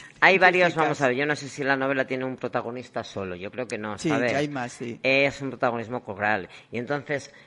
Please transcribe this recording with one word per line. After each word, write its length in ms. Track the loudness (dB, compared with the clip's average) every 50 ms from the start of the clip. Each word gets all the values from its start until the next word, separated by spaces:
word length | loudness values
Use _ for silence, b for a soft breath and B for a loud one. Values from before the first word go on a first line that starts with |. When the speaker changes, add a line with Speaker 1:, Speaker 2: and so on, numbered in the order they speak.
| -14
Speaker 1:
<laughs> 160 | -16 -2 4
Speaker 2:
Hay 160 | 6 6 8 8
varios, 320 | 8 6 6 6 4 4
Speaker 1:
identificas. 60 | 4
Speaker 2:
vamos 260 | 2 2 2 2 2
a 60 | 4 2
ver, 100 | 4 2
yo 80 | 0
no 100 | 0 -2
sé 140 | -4 -4 -12
si 140 | -8 -6 0
la 120 | 0 2
novela 300 | 2 2 0 2 0 0
tiene 200 | -2 -2 -4 -4
un 100 | -4 -6
protagonista 680 | -6 -8 -4 -2 -2 -4 -4 -8 -10 -12 -8 -8 -8 -8
solo, 320 | -6 -6 -6 -6 -6 -6
yo 140 | -8 -8 -10
creo 160 | -8 -8 -8 -6
que 100 | -6 -6
no, 200 | -6 -8 -8 -4
Speaker 1:
Sí, 120 | -2 0
Speaker 2:
¿sabes? 220 | 0 2 2 0
Speaker 1:
que 60 | 0 0
hay 100 | -2 -4
más, 240 | -4 -6 -8 -8 -10
sí. 260 | -10 -10 -10 -10 -4 0
Speaker 2:
Es 380 | 2 2 4 2 2 0 -2
un 80 | -8 -8
protagonismo 540 | -6 0 0 0 0 0 -4 -6 -8 -8 -8
corporal. 440 | -8 -6 -2 0 0 0 0 -2 -8 B B B B
Y 60 | -8 -8
entonces 560 | -6 -4 -6 -6 -4 -4 -6 -6 -6 -10 B B B